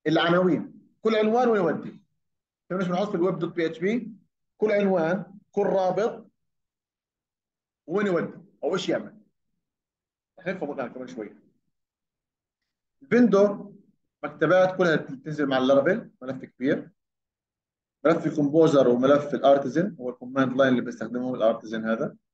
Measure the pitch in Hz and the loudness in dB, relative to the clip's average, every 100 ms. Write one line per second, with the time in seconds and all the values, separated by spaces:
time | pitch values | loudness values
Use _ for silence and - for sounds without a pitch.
0 | 156 160 165 175 185 127 - - _ _ | -2 0 2 2 2 0 -4 -16 _ _
1 | 220 220 214 233 247 214 165 135 - - | -2 0 2 2 2 2 0 -2 -8 -16
2 | _ _ _ _ _ _ - 180 180 180 | _ _ _ _ _ _ -10 -6 -4 -4
3 | 208 175 185 160 165 175 160 - 185 240 | -4 -2 -2 -2 -6 -4 -6 -4 -4 -4
4 | - - _ _ _ - 214 208 202 185 | -6 -16 _ _ _ -4 -2 0 2 0
5 | 160 190 - - _ - 190 190 185 175 | 0 -2 -6 -18 _ -2 0 0 0 0
6 | 233 - - _ _ _ _ _ _ _ | -2 -4 -16 _ _ _ _ _ _ _
7 | _ _ _ _ _ _ _ _ - 185 | _ _ _ _ _ _ _ _ -8 -2
8 | 208 170 - - - _ 143 185 - - | 0 0 -4 -10 -20 _ -4 -4 -2 -4
9 | - - _ _ _ _ _ _ _ _ | -6 -18 _ _ _ _ _ _ _ _
10 | _ _ _ - 170 185 147 135 120 127 | _ _ _ -12 -10 -8 -8 -8 -10 -12
11 | 127 123 101 - _ _ _ _ _ _ | -14 -12 -14 -16 _ _ _ _ _ _
12 | _ _ _ _ _ _ _ _ _ _ | _ _ _ _ _ _ _ _ _ _
13 | - 233 240 196 202 - - - _ _ | 0 4 6 6 4 0 -14 -20 _ _
14 | _ _ 147 - 156 185 185 185 180 147 | _ _ -14 -2 2 4 4 2 2 0
15 | - - 156 147 139 131 131 139 139 220 | -2 -14 -10 -4 -2 0 4 4 2 0
16 | - _ 127 131 - - 127 - - _ | -6 _ -12 -12 -14 -6 -2 -2 -6 _
17 | _ _ _ _ _ _ _ _ _ _ | _ _ _ _ _ _ _ _ _ _
18 | 147 160 156 156 143 156 156 139 123 120 | 0 0 -2 -2 2 4 6 6 4 4
19 | 131 143 - 120 139 139 131 131 202 - | 4 2 2 2 4 4 2 -2 -2 -6
20 | 123 - 123 135 131 123 131 123 117 - | -12 -12 -6 -2 0 2 2 2 -2 -8
21 | 110 123 127 123 110 110 110 110 110 113 | -8 -8 -6 0 0 0 -6 -8 -4 -4
22 | 151 - _ | -4 -10 _